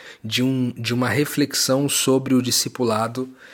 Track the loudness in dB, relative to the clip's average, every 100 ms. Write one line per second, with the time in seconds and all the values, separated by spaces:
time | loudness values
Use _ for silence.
0 | -20 -14 -6 0 0 2 -2 -4 -4 -2
1 | 0 0 0 0 0 0 0 2 2 0
2 | 2 2 4 2 2 0 -2 -2 0 0
3 | -2 -4 -8 -12 -20